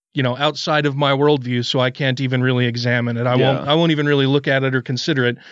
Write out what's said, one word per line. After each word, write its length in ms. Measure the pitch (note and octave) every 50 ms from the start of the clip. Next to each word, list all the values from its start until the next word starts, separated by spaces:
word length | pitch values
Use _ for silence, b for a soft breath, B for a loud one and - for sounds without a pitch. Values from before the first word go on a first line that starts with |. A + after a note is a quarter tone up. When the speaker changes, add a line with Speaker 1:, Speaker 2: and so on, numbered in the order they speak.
| _ _ -
Speaker 1:
you 80 | C#3 C3
know, 140 | B2 B2
outside 500 | B2+ C#3+ D3+ D3+ - - F3 D#3 D3+ C#3+
of 80 | D3 C3+
my 160 | C#3 D3 C#3
worldview, 540 | C#3 C3+ C#3+ D3 D3+ C#3 B2 B2 B2 A#2+ A#2
so 160 | - - C3+
I 100 | B2+ B2+
can't 300 | C3 - D3 C3+ B2+ B2
even 200 | C#3 B2+ C3 B2+ B2+
really 240 | C3 B2+ B2 B2
examine 500 | A#2+ A#2 A#2+ A#2+ B2 A#2+ A#2+ A#2+ A#2+ A#2
it. 100 | A#2 A#2+
I 80 | B2 B2
won't, 300 | B2+ C3 C3 C3+ C#3 C#3
Speaker 2:
Yeah. 80 | C#3 D3+
Speaker 1:
I 20 |
won't 160 | E3 E3+ E3
even 160 | D#3 D3 D3
really 200 | D3 C#3+ C#3 C3+
look 200 | C3 C#3 C#3+ C#3
at 160 | D3+ C3+ C3+ C3+
it 140 | C3+ C3
or 60 | C3 A#2
consider 420 | - C3 B2 - - D#3 C3+ B2
it 100 | A#2+ A#2+ B B B